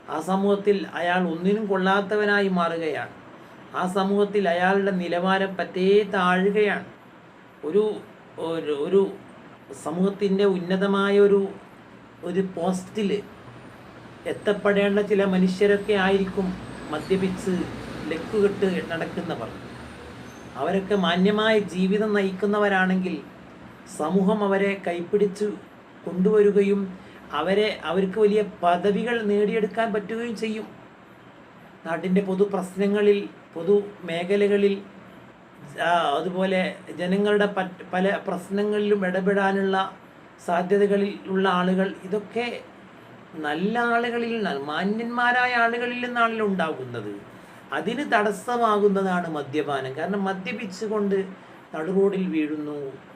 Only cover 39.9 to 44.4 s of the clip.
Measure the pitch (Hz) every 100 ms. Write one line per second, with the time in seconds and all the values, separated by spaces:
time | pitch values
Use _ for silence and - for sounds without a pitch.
39.9 | - - - - - - 175 185 202 202
40.9 | 202 202 202 196 190 190 180 180 185 190
41.9 | 160 185 208 202 226 240 190 - - -
42.9 | - - - - 160 151 156 190 226 233
43.9 | 233 240 233 233 226